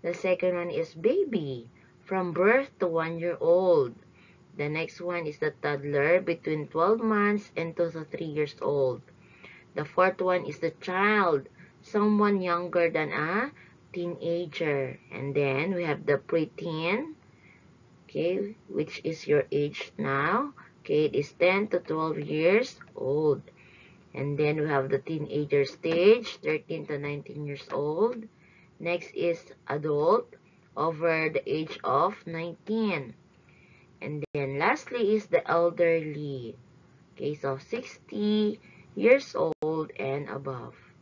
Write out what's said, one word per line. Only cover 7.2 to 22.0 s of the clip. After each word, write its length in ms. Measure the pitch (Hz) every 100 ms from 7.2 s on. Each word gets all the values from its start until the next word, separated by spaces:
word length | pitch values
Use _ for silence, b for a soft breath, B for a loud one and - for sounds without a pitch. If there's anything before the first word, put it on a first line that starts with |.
| 202 208 202 -
and 200 | 165 165
two 140 | 170
to 160 | 160 151
three 240 | - 165
years 240 | 151 147 -
old. 400 | - 143 131 120 - - B B B B B
The 100 | -
fourth 380 | 147 - 185 185
one 240 | 185 180 156
is 140 | 151
the 100 | 165 -
child, 720 | - 185 202 214 185 147 135 B B B
someone 580 | - 214 208 208 208 202
younger 480 | 180 175 175 175 165
than 220 | 160 156
a 400 | - 151 196 262 - B B -
teenager. 1040 | 180 175 170 170 170 175 143 160 143 131 135 -
And 240 | 95 135
then 400 | 139 139 135 165
we 80 | 185
have 240 | 170 143 -
the 160 | 139
preteen, 960 | - 165 151 - 165 156 165 208 311 311 b b b b b _ _ _ _
okay, 480 | 151 165 190 202 220 _
which 320 | - 151 -
is 240 | - 160 -
your 160 | 147 -
age 400 | 147 147 - - -
now. 560 | 143 139 151 208 285 - B _ -
Okay, 200 | 151 151
it 100 | 123
is 160 | 147
ten 340 | - 175 190 214
to 60 | 180
twelve 400 | - 160